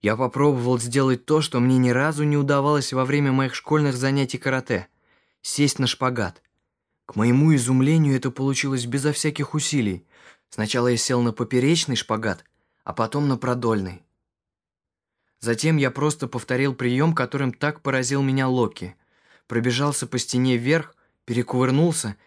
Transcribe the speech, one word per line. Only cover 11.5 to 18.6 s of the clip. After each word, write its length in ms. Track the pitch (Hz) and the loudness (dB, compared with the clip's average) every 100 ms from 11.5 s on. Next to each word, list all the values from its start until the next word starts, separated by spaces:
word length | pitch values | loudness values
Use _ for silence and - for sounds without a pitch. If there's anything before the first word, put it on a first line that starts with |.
| 127 135 170 - 120 | 0 2 0 0 -4
шпагат, 500 | - 110 110 87 _ _ _ _ | -2 -4 -2 -6 _ _ _ _
а 100 | - | -12
потом 340 | - 110 - 147 | -4 -2 0 -2
на 80 | 127 | 0
продольный. 680 | 127 123 120 107 95 90 _ _ _ _ _ _ _ _ _ _ _ _ _ _ | -2 -2 0 -2 -4 -10 _ _ _ _ _ _ _ _ _ _ _ _ _ _
Затем 360 | 113 117 156 156 | -4 0 2 2
я 140 | 135 | 0
просто 380 | 123 147 151 123 | 0 -2 -2 -6
повторил 460 | 123 - 127 139 | -8 -4 0 0
прием, 400 | 131 123 123 156 | 0 0 2 2
которым 380 | 160 123 139 135 | 0 -2 -2 -4
так 300 | 120 147 151 | -2 -4 -4
поразил 400 | - 131 127 139 | -4 -2 -2 0
меня 260 | 135 135 131 | 0 0 0
Локи. 480 | 127 | 2